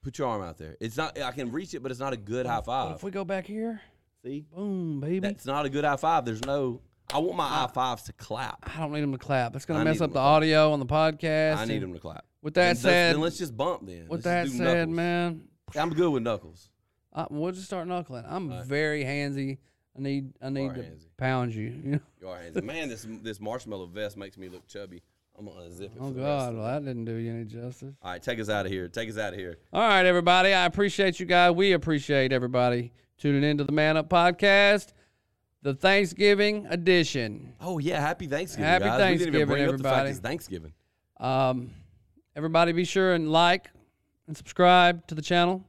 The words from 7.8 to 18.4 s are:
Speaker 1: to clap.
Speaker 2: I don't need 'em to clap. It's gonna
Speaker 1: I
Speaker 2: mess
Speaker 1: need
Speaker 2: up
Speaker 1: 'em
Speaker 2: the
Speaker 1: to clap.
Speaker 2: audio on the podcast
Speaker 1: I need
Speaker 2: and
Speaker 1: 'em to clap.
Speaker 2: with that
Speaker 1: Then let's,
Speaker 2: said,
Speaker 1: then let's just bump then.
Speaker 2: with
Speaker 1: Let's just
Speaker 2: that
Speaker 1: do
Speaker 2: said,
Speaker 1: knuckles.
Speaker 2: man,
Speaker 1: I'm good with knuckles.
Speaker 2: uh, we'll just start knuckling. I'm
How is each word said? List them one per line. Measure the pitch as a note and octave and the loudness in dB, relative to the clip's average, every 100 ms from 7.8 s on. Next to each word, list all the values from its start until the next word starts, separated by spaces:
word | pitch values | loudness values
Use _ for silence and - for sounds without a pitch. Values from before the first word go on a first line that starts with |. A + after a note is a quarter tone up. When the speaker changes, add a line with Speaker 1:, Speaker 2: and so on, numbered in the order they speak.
| B2+ A#2+ | -2 -4
Speaker 1:
to | - | -10
clap. | - - A2 B2 - - D#3 | -18 -10 -8 -8 -10 -12 -8
Speaker 2:
I | |
don't | D#3 | -6
need | D3+ | -2
'em | D3 | -2
to | C3 | -4
clap. | - C3+ A#2+ C#3 | -2 0 0 -4
It's | |
gonna | - D#3 | -4 0
Speaker 1:
I | |
Speaker 2:
mess | D#3+ D#3+ | 2 2
Speaker 1:
need | |
Speaker 2:
up | D#3+ | 0
Speaker 1:
'em | |
Speaker 2:
the | |
Speaker 1:
to | C3+ | 2
clap. | C3+ | 6
Speaker 2:
audio | D#3 D#3 D#3 D3+ | 6 6 6 6
on | D3+ | 4
the | B2+ | 0
podcast | D3+ D#3+ D3+ E3 D#3 D#3 D3+ | 2 2 0 -2 2 2 2
Speaker 1:
I | |
need | A2+ G#2+ | 0 -2
Speaker 2:
and | |
Speaker 1:
'em | F#2+ | -4
to | F2 | -8
clap. | D#2+ D#2 - _ | -12 -14 -18 _
Speaker 2:
with | D3+ | -4
that | D#3 | 2
Speaker 1:
Then | F3 | 4
let's, | F3 | 4
Speaker 2:
said, | B2 F3 F3 | 4 6 6
Speaker 1:
then | D#3 | 4
let's | D#3+ - | 0 -2
just | E3 A2 | -10 -4
bump | D3+ F3 - | -2 -2 -8
then. | F2 E2 | -14 -10
Speaker 2:
with | E3 | -6
Speaker 1:
Let's | |
just | |
Speaker 2:
that | F3 F3 | -2 0
Speaker 1:
do | E3+ B2 | 0 0
Speaker 2:
said, | E3+ E3+ E3 | 2 2 0
Speaker 1:
knuckles. | E3 | -2
Speaker 2:
man, | F3 F3 F3 E3 - _ - D3+ | -2 0 -2 -6 -14 _ -10 -4
Speaker 1:
I'm | E3 | -2
good | D#3+ F3 | 2 2
with | C#3 | 2
knuckles. | A#2 A2+ D#2+ E2+ _ _ _ _ _ | 0 -4 -6 -20 _ _ _ _ _
Speaker 2:
uh, | - E3 | -10 -8
we'll | D3 E3 | -6 -6
just | F#3 F#3+ | -6 -8
start | F#3+ E3+ | -8 -6
knuckling. | F3+ E3+ B2+ A2+ | -6 -8 -12 -10
I'm | F3 | -8